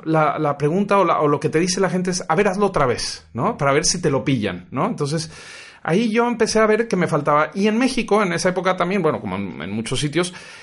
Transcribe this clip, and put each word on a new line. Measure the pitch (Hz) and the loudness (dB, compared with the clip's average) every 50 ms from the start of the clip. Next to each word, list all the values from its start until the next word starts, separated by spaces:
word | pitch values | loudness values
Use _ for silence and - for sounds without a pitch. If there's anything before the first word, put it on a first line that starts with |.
| - | -2
la, | 160 156 156 156 147 - - | 0 2 2 2 2 2 0
la | 156 147 143 | 0 -2 0
pregunta | - 147 147 160 196 202 202 202 202 | 0 0 0 2 0 2 2 4 4
o | 185 | 4
la, | 170 156 - | 4 2 2
o | 151 147 | 2 2
lo | 147 139 | 2 0
que | 143 147 | 0 0
te | - 156 | 0 0
dice | 175 180 - 202 | 0 0 0 0
la | 196 180 | 0 0
gente | 156 185 180 185 180 | 0 -2 -2 -2 -4
es, | 180 - - | -4 -4 0
"A | 160 | 0
ver, | 185 214 208 | 2 2 2
hazlo | 185 202 208 | 2 0 0
otra | 196 190 156 143 | 0 2 2 2
vez", | 127 110 - - - - - - - - | 2 0 -2 -4 -8 -10 -12 -14 -10 -6
¿no? | 113 139 202 233 - | -4 -2 -2 -2 0
Para | 151 139 135 | 0 2 2
ver | 151 170 | 2 2
si | - - 180 | 0 0 0
te | 180 156 | 0 0
lo | 139 131 - | 0 0 0
pillan, | - 135 123 104 98 87 87 - - | 0 0 0 0 -2 -4 -6 -10 -8
¿no? | - 127 160 | -4 -4 -2
Entonces, | 220 220 139 147 139 151 165 160 160 - - - - - - - - - - - | -2 -2 -4 -4 -4 -2 -4 -6 -8 -12 -18 -20 -20 -20 -20 -20 -20 -20 -10 -4
ahí | - 165 196 240 226 | 0 0 2 2 2
yo | 208 233 233 240 | 2 2 2 2
empecé | 240 233 226 214 - 220 | 0 0 0 2 2 4
a | 220 | 4
ver | 214 220 214 233 | 4 4 2 0
que | 226 - | 0 0
me | 185 180 180 | 0 0 0
faltaba. | 165 151 143 156 147 147 151 - - | 0 0 2 2 2 2 2 0 0
Y | 196 196 | 0 0
en | 214 214 226 | 2 2 2
México, | 262 254 262 247 220 220 202 214 214 | 2 0 0 -2 0 2 2 2 2
en | 180 170 | 2 0
esa | 165 - 185 | 0 0 0
época | 180 190 175 185 185 | 0 0 0 0 0
también, | 180 175 175 196 208 165 | 0 0 0 0 0 0
bueno, | 156 131 101 | 0 0 -2
como | - 101 90 | -4 -6 -6
en, | 98 101 95 65 65 76 | -4 -6 -6 -8 -8 -8
en | 92 101 | -6 -6
muchos | 113 110 - 135 123 | -6 -4 -4 -4 -2
sitios, | 147 151 143 160 175 180 - - - - - - | -2 -2 0 -2 -2 -2 -6 -12 -18 -20 -20 -20